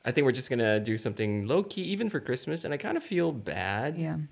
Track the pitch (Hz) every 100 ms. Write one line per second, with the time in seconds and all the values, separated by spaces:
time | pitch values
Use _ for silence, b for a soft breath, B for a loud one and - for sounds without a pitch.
0 | - 131 139 127 - 120 113 107 110 110
1 | 120 - 110 104 101 160 202 - 180 196
2 | 226 156 - 123 - 165 151 147 - 339
3 | - 175 170 139 104 76 92 101 135 165
4 | 160 160 147